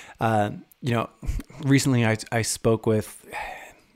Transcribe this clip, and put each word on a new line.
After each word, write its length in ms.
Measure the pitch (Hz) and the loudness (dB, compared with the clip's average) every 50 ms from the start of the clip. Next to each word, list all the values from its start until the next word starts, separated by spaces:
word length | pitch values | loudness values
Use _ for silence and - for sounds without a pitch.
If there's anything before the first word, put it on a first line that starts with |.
| - - - - | -20 -18 -8 -2
Uh, 320 | 120 113 113 107 104 110 - - - _ _ - | 0 2 2 2 0 0 -4 -10 -16 _ _ -6
you 140 | - 123 120 | -4 -2 0
know, 140 | 113 113 - _ _ - - - | 0 -2 -4 _ _ -6 -4 -4
<laughs> 240 | - - _ - - | -4 -6 _ -14 -6
recently 420 | 147 131 139 131 - 143 127 120 117 | 2 4 4 4 4 4 2 4 4
I, 120 | 110 110 - - - | 2 0 -2 -4 -4
I 100 | 120 117 | -2 -2
spoke 420 | 104 - - - - 117 113 110 - | -2 -2 -4 0 2 2 2 2 2
with, 400 | 113 110 107 - - - - - - - - - - - - - - - _ _ _ - | 2 0 0 0 -4 -14 -20 -20 -14 -12 -12 -12 -12 -14 -16 -18 -20 -20 _ _ _ -20